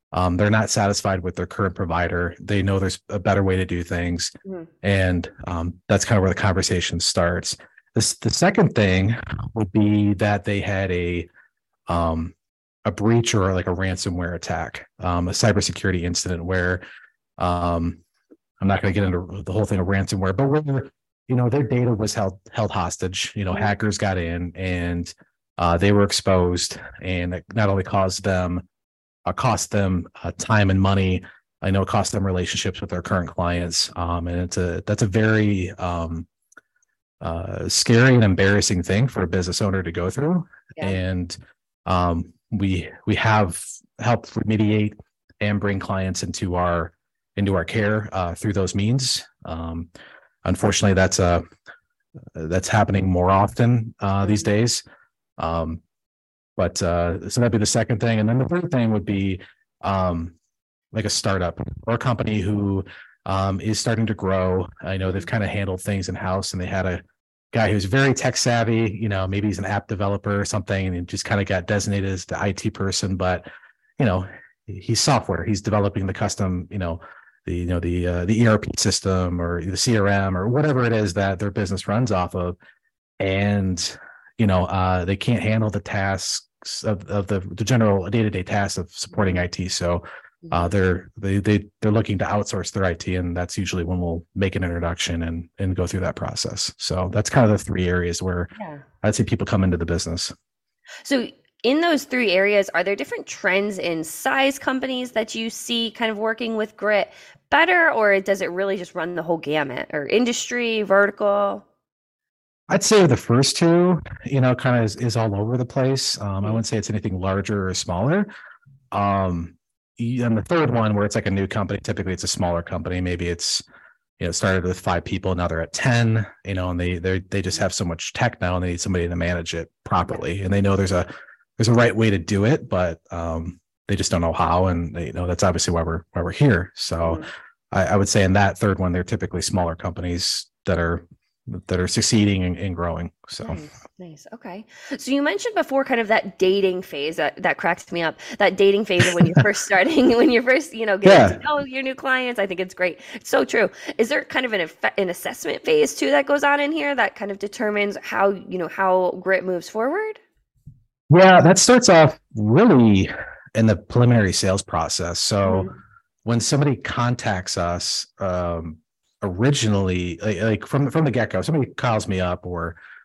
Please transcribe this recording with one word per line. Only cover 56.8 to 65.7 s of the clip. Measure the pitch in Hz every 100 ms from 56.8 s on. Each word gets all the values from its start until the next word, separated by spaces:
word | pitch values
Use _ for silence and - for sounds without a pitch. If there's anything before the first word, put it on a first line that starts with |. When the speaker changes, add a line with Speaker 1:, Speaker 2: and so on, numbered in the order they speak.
Speaker 1:
uh, | 92 87 85 92 101
so | -
that'd | 120
be | 104
the | 104
second | 120 107 110
thing. | 117 110
And | 107
then | 123
the | 131
third | 175 170
thing | 127 113
would | 107 95
be, | 98 98 92 - _ _ _
um, | 95 98 92 82 85 _ _ _ _ _ _
like, | 113 104
a |
startup | - 113 95 87 - - - -
or |
a | 117
company | 127 117 107 107
who, | 92 104 101 98 95 - - _ -
um, | 95 98 95
is | 110 104
starting | - 113 110
to |
grow. | 104 95 95 92 92 90 -
I | 85 95
know | 95
they've | 95 -
Speaker 2:
Mm-hmm. |
Speaker 1:
kinda | 117 98
handled | 104 98